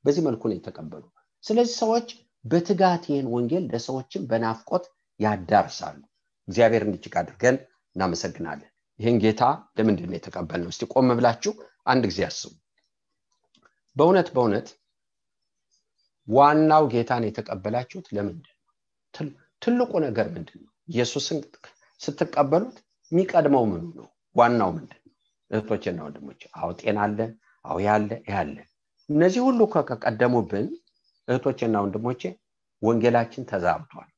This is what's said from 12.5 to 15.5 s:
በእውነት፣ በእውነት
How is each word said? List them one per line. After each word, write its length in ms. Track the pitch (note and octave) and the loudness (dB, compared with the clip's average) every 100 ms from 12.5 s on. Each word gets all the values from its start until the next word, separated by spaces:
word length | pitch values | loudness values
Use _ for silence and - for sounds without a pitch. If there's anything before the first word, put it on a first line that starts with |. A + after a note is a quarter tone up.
| _ _ _ _ _ _ _ _ _ _ _ _ _ _ C3+ | _ _ _ _ _ _ _ _ _ _ _ _ _ _ 2
በእውነት፣ 320 | D#3+ F#3+ D3+ | 6 6 2
በእውነት 360 | B2+ A#2 G2+ - - _ _ _ _ _ _ _ | 2 2 0 -4 -20 _ _ _ _ _ _ _